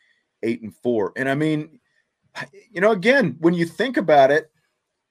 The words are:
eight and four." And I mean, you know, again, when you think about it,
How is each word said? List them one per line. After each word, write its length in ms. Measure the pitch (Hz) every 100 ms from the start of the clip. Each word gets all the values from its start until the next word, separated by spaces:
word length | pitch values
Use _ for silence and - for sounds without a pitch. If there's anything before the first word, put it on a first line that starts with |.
| _ _ _ -
eight 180 | 113 117
and 160 | 107 -
four." 380 | 123 113 92 117
And 100 | 135
I 80 |
mean, 460 | 139 156 151 156 _ _ _ _ _ _ - - - _
you 120 | 170
know, 80 | 208
again, 460 | 208 208 277 175 -
when 160 | 165
you 100 | 175
think 320 | 170 - 247 262
about 340 | 165 147 135
it, 200 | 151 - _ _ _ _ _ _